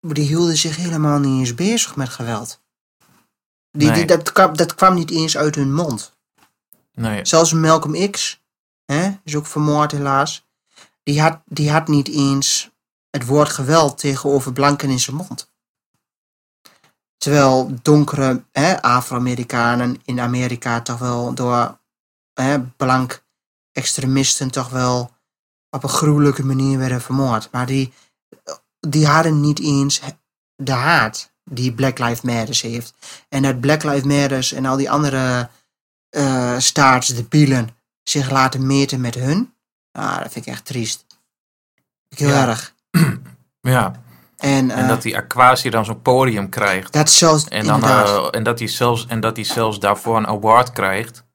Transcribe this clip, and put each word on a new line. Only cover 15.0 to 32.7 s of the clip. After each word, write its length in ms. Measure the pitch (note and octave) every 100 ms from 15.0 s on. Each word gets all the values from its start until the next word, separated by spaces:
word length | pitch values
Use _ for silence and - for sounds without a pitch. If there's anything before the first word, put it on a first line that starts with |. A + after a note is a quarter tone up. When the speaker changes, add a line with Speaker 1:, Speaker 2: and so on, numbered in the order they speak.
Speaker 1:
zijn 160 | - C#3
mond. 340 | F#3 - - _ _ _ _ _ _ _ _ _ _ _ _ _ _ _ _ _
Terwijl 520 | - D3 C3+ C3 C3 C3
donkere, 640 | - D3+ C#3+ C#3+ C3+ B2 -
hè, 300 | - D#3 F#3+
Afro-Amerikanen 1160 | - B2 - B2 B2 B2 A#2+ B2 A#2 A#2+ B2 B2+
in 160 | - B2
Amerika 600 | A#2+ B2 B2+ A#2+ B2 A#2
toch 160 | A#2 A#2+
wel 360 | B2 A#2+ A#2+
door, 440 | B2 B2 A#2+ A#2+ - _ _ _ _ _
hè, 260 | - C3 C#3+
blank 640 | B2+ - C3 B2+ B2+ - _ _ _ _ _
extremisten 760 | - C3 - C3 C3+ C3 - C3
toch 180 | B2+ A#2+
wel 420 | B2+ B2+ B2 A#2+ _ _ _ _ _ _
op 120 | C3+
een 60 | C3
gruwelijke 560 | - D3+ D3 D3 C3+
manier 340 | C3+ C3+ C3+ C3+
werden 220 | C3 B2+
vermoord. 480 | A#2+ C3 C3+ A2+ -
Maar 140 | B2 B2+
die, 260 | C3+ C3 _ _ _ _ _ - - _ _
die 260 | D#3+ D3 D3+
hadden 340 | D3+ E3 D3+
niet 180 | D3 D3+
eens 400 | D3+ C#3 C#3 - - - _ _ _ _
de 160 | C3+
haat 600 | B2+ C3+ E3 A2 - - _ -
die 220 | B2 B2+
Black 260 | A2+ C3+ B2+
Lives 220 | A#2+ A#2
Matters 400 | B2 A#2+ A2 A#2
heeft. 340 | A2+